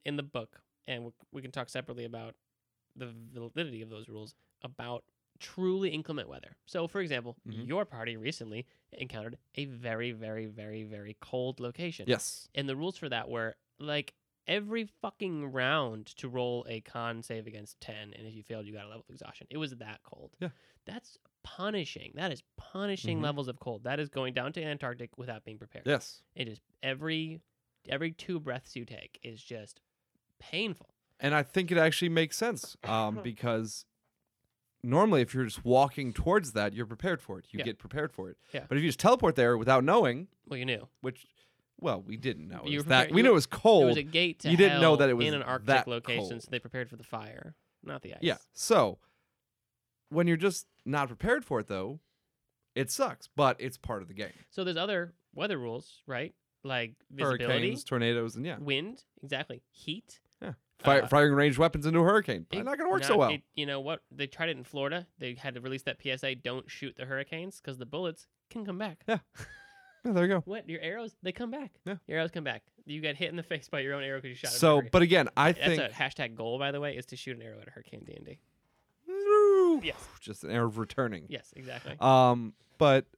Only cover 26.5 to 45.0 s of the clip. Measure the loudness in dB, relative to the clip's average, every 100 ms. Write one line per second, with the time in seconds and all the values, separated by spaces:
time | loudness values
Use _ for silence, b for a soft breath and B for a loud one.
26.5 | -8 _ _ -6 -6 -4 -4 -4 -10 _
27.5 | _ _ _ -6 -4 -4 -6 -8 -6 -6
28.5 | -8 -10 -14 -12 -14 -18 -18 -18 -18 -14
29.5 | -14 -14 -20 _ _ _ _ _ _ -10
30.5 | -6 -4 -6 -14 _ _ _ 2 2 2
31.5 | -2 2 4 4 4 0 2 0 0 -2
32.5 | -4 -10 -12 -2 0 0 -2 -6 -4 -2
33.5 | -2 -4 -10 -18 _ _ _ _ _ _
34.5 | _ _ _ 0 4 6 4 2 0 -4
35.5 | -4 4 4 4 0 -6 -2 2 2 2
36.5 | -2 -2 -2 -8 -6 -4 -4 -6 -14 -10
37.5 | -6 -6 -6 -10 -6 -6 -6 -12 -14 _
38.5 | -12 -2 0 2 4 6 6 4 4 4
39.5 | 4 6 6 6 6 4 0 -8 _ -12
40.5 | -8 -4 -4 -6 _ -8 -8 -20 _ _
41.5 | _ _ _ -4 -4 -6 -6 -4 -6 -8
42.5 | -10 -6 -4 4 4 6 8 8 8 4
43.5 | 2 8 10 8 6 2 2 0 0 2
44.5 | 8 8 10 8 8